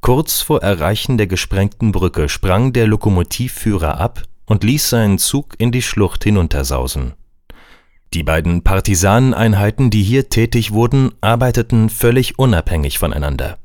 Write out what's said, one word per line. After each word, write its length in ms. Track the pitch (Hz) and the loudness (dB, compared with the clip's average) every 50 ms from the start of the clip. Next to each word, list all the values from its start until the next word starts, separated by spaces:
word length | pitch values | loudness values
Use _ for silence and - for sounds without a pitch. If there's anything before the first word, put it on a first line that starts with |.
Kurz 400 | - 120 123 135 131 - - - | 4 2 2 2 2 -2 -4 -4
vor 220 | - - 156 139 - | -2 -2 -2 0 0
Erreichen 560 | 95 101 85 76 87 107 - - - 131 113 | 0 -2 0 0 -2 -2 -2 -2 -2 0 0
der 80 | 107 | 0
gesprengten 680 | 87 92 87 - - - 95 98 101 - - 117 110 92 | 0 -2 -4 -4 -4 -2 0 0 -2 -2 -2 -2 0 0
Brücke 360 | - 92 87 - - 76 71 | 2 0 0 0 -2 -2 -2
sprang 440 | - - - 95 90 101 120 135 123 | -4 -2 0 0 2 2 2 0 2
der 140 | 120 117 | 2 2
Lokomotivführer 1120 | 107 107 104 - 107 98 90 87 - - - 120 127 - - - 110 104 92 82 78 - - | 2 2 0 2 2 2 2 0 -2 -4 -8 -6 -8 -8 -6 -2 -2 -2 0 -2 -2 -2 -2
ab 240 | 92 120 - - - - - - - | -4 -4 -4 -6 -10 -10 -12 -20 -4
und 180 | - 131 104 - | -2 -2 0 2
ließ 280 | 107 135 151 - - | 2 0 0 0 0
seinen 280 | - 117 110 104 98 95 | 0 2 2 2 2 0
Zug 360 | - - - 135 143 - - - | 0 -2 -2 -4 -4 -6 -6 -2
in 140 | 110 123 117 | -2 0 0
die 100 | 127 120 | -2 -4
Schlucht 420 | - - - 104 90 - - - | -2 0 0 0 0 0 -2 0
hinuntersausen. 920 | 104 104 101 85 78 - 71 65 65 69 65 64 65 - 73 65 60 - - - _ _ _ _ _ - - - - - _ _ _ _ _ _ _ - | 2 2 2 2 0 0 -2 -2 -2 -4 -4 -4 -4 -6 -6 -6 -8 -10 -14 -20 _ _ _ _ _ -20 -20 -20 -20 -20 _ _ _ _ _ _ _ -6
Die 100 | 82 78 | -4 -2
beiden 400 | 76 78 82 78 85 85 90 - | 0 0 0 0 0 0 2 2
Partisaneneinheiten, 1300 | - 98 95 - - 101 95 104 98 101 117 127 131 123 - 113 113 107 101 104 104 - - 135 123 | 2 2 2 0 0 0 2 2 4 4 4 4 2 2 2 2 2 2 2 2 0 0 2 0 2
die 120 | 104 107 98 | 2 2 2
hier 260 | 95 120 135 131 - | 2 2 0 0 0
tätig 440 | - - 113 117 120 120 110 107 107 | 0 0 0 2 0 -2 -2 0 0
wurden, 400 | 110 117 117 123 139 131 127 - - | 0 2 2 4 2 2 0 -2 -2
arbeiteten 680 | - 101 113 117 127 127 117 123 113 - - 113 110 110 | -2 0 0 2 2 0 0 0 0 2 2 2 2 2
völlig 500 | - - - 120 120 131 123 - - - | 0 2 2 2 4 2 0 0 0 0
unabhängig 600 | 135 131 107 82 - - - 80 73 69 - - | 2 2 2 2 0 0 -2 -2 -2 -2 -2 -2
voneinander. 600 | - 80 - 76 71 73 69 64 64 - - - - | -4 -2 -2 -2 -4 -4 -4 -4 -6 -8 -8 -12 -18